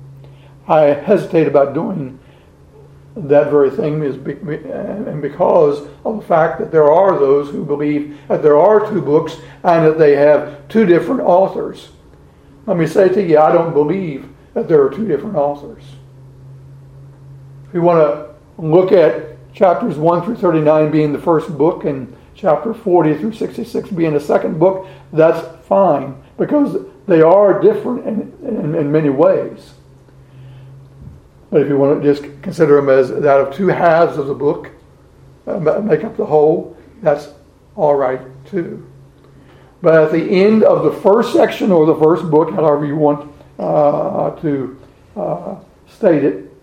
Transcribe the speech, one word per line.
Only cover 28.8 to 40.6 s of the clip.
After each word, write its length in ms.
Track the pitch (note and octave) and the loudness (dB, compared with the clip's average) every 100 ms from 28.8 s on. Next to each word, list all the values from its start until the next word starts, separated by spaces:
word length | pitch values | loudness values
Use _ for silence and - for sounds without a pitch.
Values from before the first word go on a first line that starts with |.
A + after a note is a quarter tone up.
| C#3+ | -2
many 160 | D#3 D3 | 0 0
ways. 640 | C3 F3+ E3+ - - - - _ - _ - - - - - - - - - - - _ _ - | 2 2 2 -4 -12 -20 -20 _ -20 _ -20 -20 -20 -20 -20 -20 -20 -20 -20 -20 -20 _ _ -4
But 120 | E3 | 0
if 60 | C3+ | 0
you 100 | C#3 | 2
want 240 | C#3 D3+ | 2 0
to 120 | D3 | 0
just 80 | C#3 - - | -2 -4 -16
consider 340 | G3 - D#3 C#3+ | -10 -2 2 4
them 140 | C#3 | 4
as 180 | C3 B2+ | 2 2
that 320 | - C#3+ C#3 | 0 0 2
of 140 | C3+ | 0
two 140 | - F#3 | -2 -4
halves 500 | - F3 D#3+ E3 D3 | 0 2 2 0 -2
of 80 | C#3 | -8
the 80 | |
book, 360 | C3+ C#3+ - - - _ _ _ _ - - - | -4 -4 -4 -8 -20 _ _ _ _ -20 -18 -10
uh, 120 | G#3+ | -4
ma-, 200 | D#3 - | -2 -2
make 260 | G#3 G#3+ | 0 -2
up 140 | A3 - | -2 -8
the 80 | - | -2
whole, 500 | D3+ D3+ F3+ - - - - | 2 2 0 -6 -16 -20 -6
that's 300 | D#3+ C#3+ - - _ _ _ | -2 -2 -4 -20 _ _ _
all 200 | - D3+ | -4 0
right 260 | C#3 B2+ C3 - - | 0 0 -4 -10 -20
too. 420 | - F#3 - - - - - _ _ - - - - _ | -12 -8 -8 -12 -18 -20 -20 _ _ -20 -20 -20 -20 _
But 140 | E3+ | 2
at 180 | D#3+ D#3 | 4 4
the 100 | E3 | 0
end 400 | D#3+ F#3 G3+ A3 | 0 2 4 4